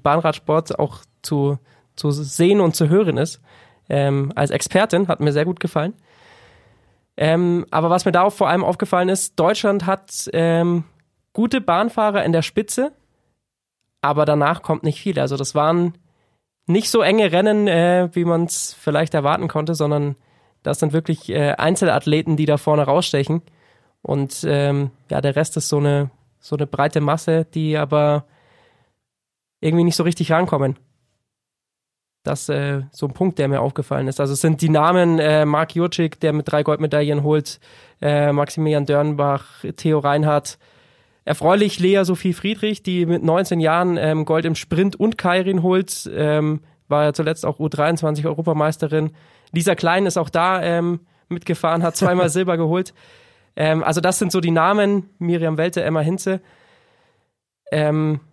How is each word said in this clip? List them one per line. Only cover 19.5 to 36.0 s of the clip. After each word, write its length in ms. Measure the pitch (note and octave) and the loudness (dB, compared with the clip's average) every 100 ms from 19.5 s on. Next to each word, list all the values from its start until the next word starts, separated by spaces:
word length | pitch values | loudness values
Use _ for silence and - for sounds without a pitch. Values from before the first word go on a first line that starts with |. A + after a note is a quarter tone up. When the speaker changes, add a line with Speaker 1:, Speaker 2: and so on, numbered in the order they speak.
| D#3 D3+ | -4 -4
Speaker 1:
sondern 420 | D#3+ D3 D3 C#3+ C3+ _ _ _ _ | -2 0 0 -2 -6 _ _ _ _
das 160 | D3 C#3+ | -6 -2
sind 140 | D#3 | 0
wirklich, 360 | D#3+ D#3+ D#3 - | -2 -2 -6 -4
äh, 220 | F#3 D3 | -2 0
Einzelathleten, 840 | - D#3 F#3+ F3 C#3 - D3+ E3 D3+ | 0 0 2 2 0 2 -2 0 -2
die 100 | D#3 | 2
da 100 | E3+ | 0
vorne 260 | - D3+ | 2 0
rausstechen. 600 | C#3 D3+ F3 C#3+ C#3 E3 - _ _ _ _ _ | 2 2 2 -2 -2 -4 -6 _ _ _ _ _
Und, 420 | - C#3+ C#3 - D3+ | -4 -4 -4 -6 -2
ähm, 440 | C#3+ C#3+ C#3+ C#3 - - | 0 0 0 -2 -8 -6
ja, 100 | - | -2
der 160 | C#3 C#3 | -2 0
Rest 200 | D#3+ D#3+ | -2 -4
ist 120 | - | -2
so 100 | D3 | 0
eine, 320 | C#3+ C#3+ C#3+ _ _ _ | 2 0 -2 _ _ _
so 180 | - D3 | -10 -6
eine 100 | C#3+ | -6
breite 360 | - D3 D#3 | -2 0 0
Masse, 420 | D3 D#3+ - D#3+ | 0 -2 0 -2
die 320 | D#3+ D#3+ D#3 D3+ | -2 -4 -2 -2
aber 480 | C#3+ D3+ D3 D3 C#3+ _ _ _ _ _ _ _ _ _ _ _ _ _ | 0 2 2 0 -4 _ _ _ _ _ _ _ _ _ _ _ _ _
irgendwie 240 | D#3 E3+ | 0 2
nicht 120 | E3+ D#3 | 2 2
so 80 | |
richtig 280 | E3+ - E3 | 0 0 2
rankommen. 460 | E3 F3+ D3 C3+ C3 _ _ _ _ _ _ _ _ _ _ _ _ _ _ | 2 2 0 0 -2 _ _ _ _ _ _ _ _ _ _ _ _ _ _
Das, 260 | C#3 C#3+ - | -6 -6 -4
äh, 320 | C#3+ C#3+ C#3 C3+ | -4 -2 -4 -8
so 140 | - D3 | -8 -8
ein 80 | |
Punkt, 240 | - F#3 E3 | -2 -2 0
der 100 | C#3 | -2
mir 120 | C3+ | 0
aufgefallen 460 | B2+ C#3+ - C#3 C3+ | -2 -4 -6 -4 -4
ist. 140 | C3+ | -2
Also 140 | C#3 | -2
es 60 | C#3 | 0
sind 180 | E3 D#3 | 0 2
die 80 | E3 | 2
Namen, 500 | D3+ D#3+ F3+ F3 E3 | 4 4 4 4 4
äh, 280 | D3+ D3+ D3+ | 4 2 2
Marc 280 | D3+ D#3+ | 0 0
Jurczyk, 460 | E3+ E3+ - | -2 -2 0